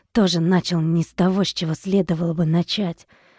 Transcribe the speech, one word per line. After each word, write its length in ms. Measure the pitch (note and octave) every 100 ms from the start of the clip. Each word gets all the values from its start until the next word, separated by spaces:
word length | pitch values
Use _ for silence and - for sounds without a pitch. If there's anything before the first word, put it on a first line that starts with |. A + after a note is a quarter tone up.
| _
тоже 280 | A#3 F#3+ E3
начал 420 | E3 F3+ - E3+
не 220 | D#3+ E3+
с 100 | D#3+
того, 300 | - F3+ F#3+
с 40 | F#3
чего 260 | - D#3+ D#3
следовало 580 | F#3+ G3 F3 E3 E3+
бы 120 | D#3+ D#3+
начать. 640 | E3 E3+ G#3+ F#3 - - _ _